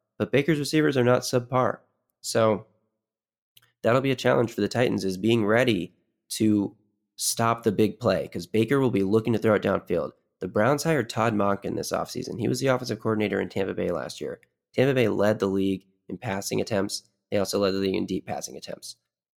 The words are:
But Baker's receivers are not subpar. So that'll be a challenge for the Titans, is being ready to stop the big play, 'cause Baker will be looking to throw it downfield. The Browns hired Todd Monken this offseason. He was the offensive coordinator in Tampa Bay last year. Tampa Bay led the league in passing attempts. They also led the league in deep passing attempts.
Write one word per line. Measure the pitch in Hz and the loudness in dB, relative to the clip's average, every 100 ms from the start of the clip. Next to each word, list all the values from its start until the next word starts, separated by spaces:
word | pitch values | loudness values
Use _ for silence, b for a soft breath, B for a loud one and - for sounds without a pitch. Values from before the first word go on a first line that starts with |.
| _ - | _ -6
But | 104 | 0
Baker's | 135 143 151 | 2 2 0
receivers | 139 156 151 135 | 0 2 2 4
are | |
not | 120 127 | 4 2
subpar. | - 127 120 127 120 - _ _ _ _ | 2 -2 0 0 0 -2 _ _ _ _
So | - 117 110 104 - _ _ _ _ _ _ _ _ _ b _ | -4 2 2 2 -4 _ _ _ _ _ _ _ _ _ b _
that'll | 113 127 | 2 2
be | 135 | 2
a | |
challenge | 127 123 131 117 | 2 2 4 2
for | - | 0
the | 101 | -2
Titans, | 120 127 107 | 2 0 0
is | 95 92 | -2 -2
being | 107 117 | 2 2
ready | 104 117 127 98 85 _ _ _ _ | 4 2 2 0 -4 _ _ _ _
to | - 110 104 98 - _ _ _ | 0 2 2 0 -8 _ _ _
stop | - - - 113 117 | -6 -6 0 0 2
the | 113 | 0
big | 98 107 - | 2 0 2
play, | 117 90 69 | 0 0 -2
'cause | 95 85 | -10 -2
Baker | 107 117 139 | 0 2 2
will | 127 | 2
be | 101 | 2
looking | 95 110 113 | 2 2 2
to | 110 | 0
throw | 110 | 2
it | 101 | 2
downfield. | 101 95 - 85 69 - _ _ | 2 -2 -2 -4 -4 -10 _ _
The | 92 | -4
Browns | 104 113 147 | 0 2 2
hired | 165 151 110 | 0 0 -2
Todd | 117 113 | -2 0
Monken | 104 101 98 90 | 2 0 0 -4
this | 82 - | -6 -4
offseason. | - - - - - | -4 -4 -8 -10 -4
He | 117 | -2
was | 127 | 0
the | 135 | 0
offensive | 127 120 110 | 0 -2 -4
coordinator | 113 107 104 98 | -2 0 0 0
in | 95 | -2
Tampa | 98 95 | -4 -4
Bay | 92 92 | -2 -4
last | 82 64 - | -4 -6 -10
year. | 69 - _ _ _ | -10 -10 _ _ _
Tampa | - 135 | 0 0
Bay | 131 107 | 2 2
led | 98 101 107 | 2 2 2
the | 98 | 0
league | 98 98 95 - _ - | 0 0 -2 -8 _ -14
in | 92 | -10
passing | 117 98 - 110 | -6 -6 -4 -4
attempts. | 101 101 101 - - _ _ | -2 -2 -2 -8 -12 _ _
They | 104 | -2
also | 95 101 | 0 0
led | 98 | 0
the | 98 | 0
league | 95 | 0
in | 95 | -2
deep | 95 92 | -2 -6
passing | - 73 - 67 | -6 -10 -10 -14
attempts. | - - - - _ _ _ | -14 -16 -16 -20 _ _ _